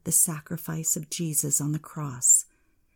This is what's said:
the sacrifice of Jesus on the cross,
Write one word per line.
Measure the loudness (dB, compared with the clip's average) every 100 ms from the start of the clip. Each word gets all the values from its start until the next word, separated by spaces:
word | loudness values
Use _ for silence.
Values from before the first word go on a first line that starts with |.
the | 0
sacrifice | 2 2 0 -8 -8 -6 -4 -2 -2
of | -4
Jesus | -4 -2 -2 0 0
on | 0
the | -2
cross, | -6 -10 -8 0 4 4 2 _ _ _ _